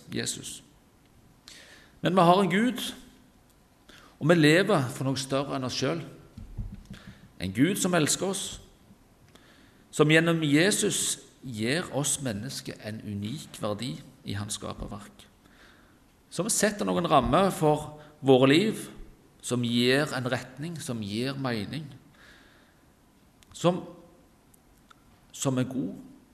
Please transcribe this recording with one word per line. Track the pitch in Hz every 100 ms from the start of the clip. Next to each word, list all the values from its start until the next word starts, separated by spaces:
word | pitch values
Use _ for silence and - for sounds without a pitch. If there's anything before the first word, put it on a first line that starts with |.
| -
Jesus. | 117 117 - - - - _ _ _ _ _ - _ - - - - - - 165
Men | 185
vi | 170
har | 185
en | 196
Gud, | 180 240 208 - - - - _ _ _ _ _ _ _ - - -
og | 147
vi | 175
lever | 147 160 196 202 123
for | - 131
noe | 131
større | - 135 143 143
enn | 127
oss | 117
selv. | 131 165 131 - - - - - - - - - - - - -
En | 92
Gud | 98 156 202
som | 190
elsker | 175 143 - 185
oss, | 190 - - - - _ - _ _ _ - - - - _ _
som | - 151
gjennom | 160 165 165 156
Jesus | 143 185 214 214 - - - - _ 131
gir | 110 113 151 185 131
oss | 147 - 135
mennesker | 101 131 - 131 - 107
en | 110 -
unik | 101 104 147 - -
verdi | 107 104 120 156 - - -
i | 104
hans | 101 -
skaperverk. | - 98 - 101 - - - _ _ _ - - _ _ _ _ _
Som | - 208
setter | - 208 208 196
noen | 180 170
rammer | 151 120 147 190
for | - 156 147 - - - - 135
våre | 131 135
liv, | 151 214 - - - - - _ _
som | - 123 120
gir | 120 123 135 147 123
en | 123
retning, | 123 - - 160 165
som | - 120
gir | 104 104 127 139
mening. | 135 117 98 139 151 - - - - - - - _ _ _ _ _ _ _ _ -
Som | - 165 180 - - - - _ _ _ _ _ _ _ - _ _ _ -
som | 139 127
er | 127
god, | - 180 - - - _